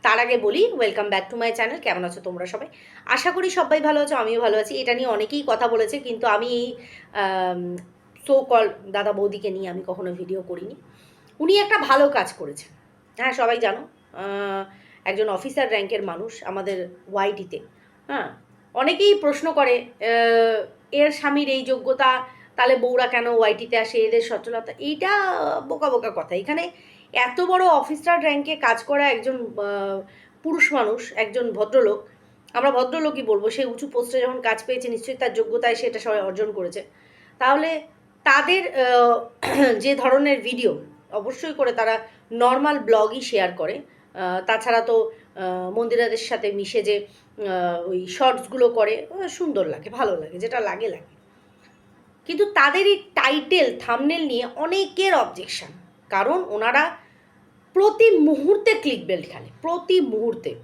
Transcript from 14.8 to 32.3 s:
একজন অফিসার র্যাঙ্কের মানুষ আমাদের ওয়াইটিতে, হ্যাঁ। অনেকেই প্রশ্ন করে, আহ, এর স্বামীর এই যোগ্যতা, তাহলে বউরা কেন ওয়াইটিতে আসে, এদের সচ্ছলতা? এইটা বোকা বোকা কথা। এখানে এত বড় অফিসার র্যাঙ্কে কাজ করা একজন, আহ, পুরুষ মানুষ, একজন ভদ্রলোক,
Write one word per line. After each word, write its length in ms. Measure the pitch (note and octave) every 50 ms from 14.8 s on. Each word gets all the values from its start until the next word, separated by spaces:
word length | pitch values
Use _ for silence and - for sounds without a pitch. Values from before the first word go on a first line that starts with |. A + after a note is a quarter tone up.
| _ _ - _ _
একজন 240 | F#3 G3 G3 G#3+ G#3+
অফিসার 420 | G3 F#3 - C#4 C4+ D4 C4+ A3
র্যাঙ্কের 320 | A3 G#3 G3 G3 A#3 G#3 G3
মানুষ 400 | F#3+ E3+ E3+ G#3+ A3+ - - -
আমাদের 460 | - F#3+ G3 F#3+ G3 G3 F#3 F3+ F3 F3+ - _ - F#3+
ওয়াইটিতে, 460 | G3 G3 G3+ G#3 G3+ F#3+ F3 - - - - _ _ _ _ _ _ _
হ্যাঁ। 220 | - C#4 C4+ G3+ C#3 - - _ _ _ _ _ _ _
অনেকেই 400 | B3 C4 D4 F4 - G4 G4+ G4+
প্রশ্ন 380 | G4+ - D4 C#4+ C#4+ D4 E4 D#4+
করে, 220 | D4+ C#4 B3+ B3 B3
আহ, 880 | B3 - - _ - A3+ A#3 A#3 A#3 A#3 A#3 A3+ A3+ A3+ A3+ G#3+ G3 - - _ _ _ -
এর 200 | C#4+ D4 D4+ D4
স্বামীর 360 | - - C#4+ C#4 D4 D4 C#4
এই 140 | C4+ C4 B3+
যোগ্যতা, 640 | B3+ C4 B3 - B3+ C4 B3+ C4+ C4 C4 B3+ A#3+ - - - - - _
তাহলে 200 | - A#3+ B3 C4
বউরা 300 | B3+ A#3 B3 B3 B3 B3
কেন 200 | A#3+ B3 A#3+ A#3
ওয়াইটিতে 520 | A#3 A#3+ A#3 A3+ G#3 G#3+ - - - A#3 A3+
আসে, 200 | A3 A3 - A#3
এদের 220 | A3 A3 A3+ A#3
সচ্ছলতা? 520 | A3+ - A#3+ G3+ G#3+ A#3 A#3 A3+ A3+ - - -
এইটা 560 | - C#4+ D4+ D4+ F#4+ F#4 G#4 G#4 G4 F#4+ F4+ - D#3 - - - C4+ C4+
বোকা 220 | D4+ D4 D4+ C#4+
বোকা 200 | B3+ A#3 - A3 G3
কথা। 200 | F3+ D#3+ - F3+
এখানে 360 | F#3 G3 - - - - F4+ - - - - - - - _ -
এত 280 | - B3 B3 B3 -
বড় 280 | F4+ F4+ F#4 F#4 F#4 F4+
অফিসার 560 | D#4+ C#4+ C#4 - D#4 D4 - E4+ E4+ E4+ -
র্যাঙ্কে 320 | D#4+ C#4+ C#4+ C#4+ D4 D#4
কাজ 260 | D4+ D4+ A#3 A3+ A3+ -
করা 280 | - C#4+ C#4+ C#4+ C#4+
একজন, 260 | B3+ A3+ G#3+ B3+ C4
আহ, 640 | B3+ A#3 G#3+ G3 G3+ G3+ G3+ G3+ G3+ G3 G3 G3 G3 F#3+ - - - - _ _ _ _
পুরুষ 300 | D#4+ D#4+ E4 - - D4+
মানুষ, 400 | C4+ A3+ G#3 A3 B3 - - -
একজন 360 | - A3 G#3 G3+ B3 A#3+ A#3 G3+
ভদ্রলোক, 560 | G3 G#3 G#3 - C4+ A#3+ G#3 G#3 G#3+ - - - _ _ _